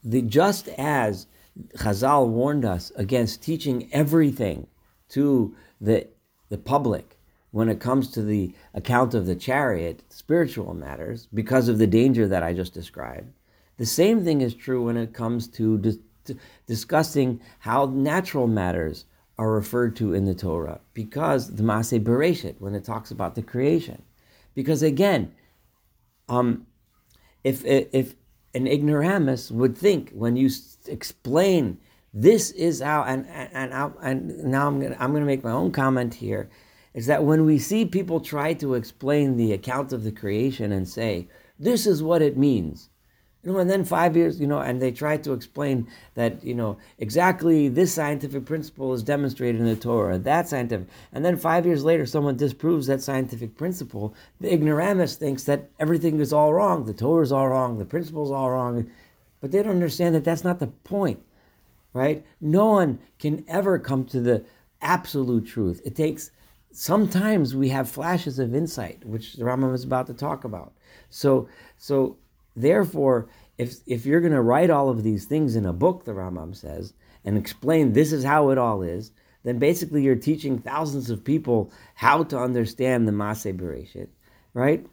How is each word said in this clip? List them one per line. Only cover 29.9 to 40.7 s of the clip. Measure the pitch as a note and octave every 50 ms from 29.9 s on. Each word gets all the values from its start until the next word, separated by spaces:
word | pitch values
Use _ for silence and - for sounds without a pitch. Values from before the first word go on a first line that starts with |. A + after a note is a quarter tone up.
| G3 D3+ - - -
when | G2+ A2 A#2 A#2+
you | B2 C3+
s-, | C3+ C3 - - - - _ _
explain, | - D3 C3 - - - _ _ B2+ B2+ D#3 F#3 G3 F#3 E3+ C3+ G2+ F2+ - _ _ _ _ _ _ -
"This | G#2 A2 F3 A3+ G#3 - - -
is | - D#3+ E3+ D#3 -
how," | C3 D3 D3+ D3+ F3
and, | B2+ C3 C3 C3
and, | C3+ - D#3 B2+ - -
and, | C3+ C3 B2+ C3
I, | C3 C#3+ D3 C#3+ - -
and | C3+ C3+ C3 - - - - D#3
now | C3 C3 C3+ C#3+
I'm | D3 C#3+ C#3
gonna, | C3+ - - -
I'm | B2+ B2+ D3
gonna | D3+ D3
make | C#3+ C#3 C3 C3
my | A#2
own | A2+ C3 F3 F#3 -
comment | D3 C3+ C3+ C3 B2+ B2 A#2 -
here, | - A#2+ G#2 G#2 G2+ G#2+ G#2 _ _ _ _ _ _ _ _ _
is | C3 A2+
that | B2 D3 C#3+ D#3
when | C#3+ D#3 D#3 D#3+
we | D#3 D#3 C#3
see | - - G3+ A3 A3+
people | F3 - F#3+ F#3+ F3+ E3 D#3+
try | E3 - D3+ D3 C#3+ D#3 D#3+
to | - D3+ C#3 B2+
explain | B2 A2+ - - _ - C3 D3 D3 C#3+ C#3 B2+
the | A#2+ A#2 A2 G#2
account | F#2+ - B2+ B2+ C3+ C#3 C3+ C3+
of | B2 G#2+
the | A2 G#2+
creation | A2 - G2+ G2+ G#2 B2 C3+ C3 - A2+ G#2